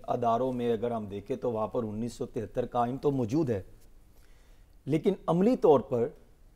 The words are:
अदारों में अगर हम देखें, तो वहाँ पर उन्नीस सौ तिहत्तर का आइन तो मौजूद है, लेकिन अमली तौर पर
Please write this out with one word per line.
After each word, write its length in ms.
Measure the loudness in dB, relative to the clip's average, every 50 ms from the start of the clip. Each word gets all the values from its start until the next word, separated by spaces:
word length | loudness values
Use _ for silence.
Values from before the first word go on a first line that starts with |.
| -6 -4
अदारों 420 | -4 0 0 2 2 2 0 0
में 220 | -2 -2 0 0 0
अगर 200 | 0 0 -2 -2
हम 140 | -4 -6 -6
देखें, 300 | -8 -8 -6 -6 -6 -4
तो 120 | -4 -4
वहाँ 180 | -2 -2 -2 -2
पर 120 | -2 -4
उन्नीस 380 | -4 -4 -4 -6 -6 -6 -6 -8
सौ 80 | -8
तिहत्तर 400 | -8 -6 -8 -8 -6 -4 -4 -4
का 160 | -2 0 0
आइन 160 | 0 0 -2 -2
तो 140 | 0 0
मौजूद 380 | 0 0 0 0 0 0 0 0
है, 340 | -2 -4 -4 -10 -18 -20 -20 -20 -20 -20 -20 -20 -20 -20 -20 -20 -20 -20 -20 -20 -20 -20 -20 -20 -20 -12 -6 -2
लेकिन 280 | -2 0 2 0 -2 0 0 0
अमली 260 | 2 4 4 4 4
तौर 240 | 4 6 6 6 6
पर 380 | 6 2 0 0 0 0 -4 -10 -20 -20 -20 -20 -20 -20 -14